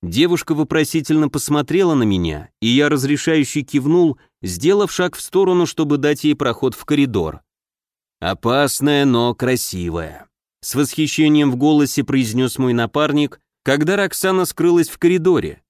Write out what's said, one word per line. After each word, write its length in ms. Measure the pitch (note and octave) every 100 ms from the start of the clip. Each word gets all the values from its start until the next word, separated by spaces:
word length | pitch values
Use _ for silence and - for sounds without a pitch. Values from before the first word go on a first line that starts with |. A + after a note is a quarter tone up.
Девушка 500 | F2 F2 E3+ E3+ -
вопросительно 760 | D3+ D3+ D#3+ D3 D#3+ C#3+ D#3 D3+
посмотрела 640 | - - D3 C3+ E3+ F#3
на 80 | D3+
меня, 480 | A2+ F#2+ E2+ D2+ D#2+ _
и 60 | A2+
я 240 | B2 D3
разрешающе 720 | D3+ C3+ D3 - D#3 C#3 -
кивнул, 560 | C3 D3+ C3 E3+ E3+ C3+ _ _
сделав 500 | - F2 D3 G3+ G3+
шаг 240 | - F3+ -
в 60 |
сторону, 420 | - F#3 F#3+ F3+
чтобы 320 | E3 - D3+ D3
дать 280 | C#3+ C#3+
ей 100 | D3+
проход 400 | D3 - A2+ C3
в 100 | -
коридор. 560 | - D3 C#3 G2+ D#2+ D#2+ _ _ _ _ _ _ _ _
«Опасная, 840 | E2+ F#2+ A#2 C3 C#3+ - C#3 D3 C#3
но 280 | A#2+ A#2+
красивая», 920 | A#2 B2 B2 - F#2 F2 E2 D#2 - - _ _ _
с 140 | -
восхищением 760 | B2+ C#3+ - D3+ - D#3 D3+ C#3+
в 60 | B2
голосе 480 | D3 D3+ C#3+ -
произнес 540 | B2+ C#3 A#2+ A2+ C3 -
мой 160 | C3
напарник, 680 | A#2+ A2+ D3 D3+ D3 D3 - _ _
когда 340 | - C#3 D3+ G3+
Роксана 480 | G3 - F#3+ F#3+
скрылась 460 | F3 - F3 F3 D#3+
в 80 | -
коридоре. 640 | E3+ F3+ E3 E3 F2+ C#2+ _